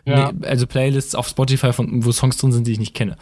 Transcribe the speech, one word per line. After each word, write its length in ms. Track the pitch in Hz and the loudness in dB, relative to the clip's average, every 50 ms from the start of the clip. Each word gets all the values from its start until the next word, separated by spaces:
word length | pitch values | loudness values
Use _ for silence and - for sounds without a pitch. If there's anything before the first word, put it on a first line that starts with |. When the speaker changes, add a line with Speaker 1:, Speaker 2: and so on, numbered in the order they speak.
| - | -2
Speaker 1:
Ja. 260 | 135 143 135 135 139 | 2 2 2 2 2
Speaker 2:
ne, 160 | - - - | -2 -6 -4
also 180 | - 131 120 123 | -2 0 0 0
Playlists 480 | - - 131 131 139 135 135 - - - | 0 0 0 0 2 0 0 -2 -2 -4
auf 140 | - 120 | -4 -6
Spotify, 460 | - - - 135 127 131 - - 123 120 | -4 -2 0 0 2 2 2 2 2 2
von, 320 | - 120 117 120 123 113 | 0 -2 -2 -2 0 0
wo 80 | 120 117 | 0 2
Songs 240 | - 131 131 123 | 2 2 0 0
drin 160 | - - 131 120 | 2 2 2 2
sind, 140 | 120 117 | 2 0
die 40 | 120 | 0
ich 80 | 110 107 | -2 -2
nicht 140 | 107 - - | -4 -4 -4
kenne. 240 | - 120 95 - - | -4 -4 -4 -6 -10